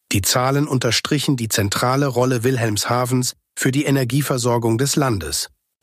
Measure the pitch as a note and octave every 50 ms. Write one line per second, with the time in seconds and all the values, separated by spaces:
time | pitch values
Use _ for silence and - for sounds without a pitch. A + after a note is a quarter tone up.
0 | _ - - G2+ F#2 - - C3 B2 C3 C#3 C#3+ D3 D3 C#3+ C3 - A#2+ A2 -
1 | - - D3+ C#3+ - - C#3+ A#2 A2+ G#2+ - - G2 G2 - - - B2 C3 C3+
2 | C#3+ C#3 A#2+ A#2+ B2 C3 C3 A#2+ A2 C3 C3 A#2+ A#2 A2 G#2 G2+ - - A#2+ B2
3 | B2+ A#2+ C3 B2+ B2 - - _ _ _ _ - - C#3 B2+ C#3+ C#3+ C#3+ C#3 C#3
4 | C3+ A2+ C3 D3 C3+ - C#3+ B2 A2+ B2 A#2 A#2+ A#2 A2+ A2+ A2+ C#3 C#3 - -
5 | C#3 C3 G#2+ F#2+ D2 D2 D2 - - - _ _ _ _ _ _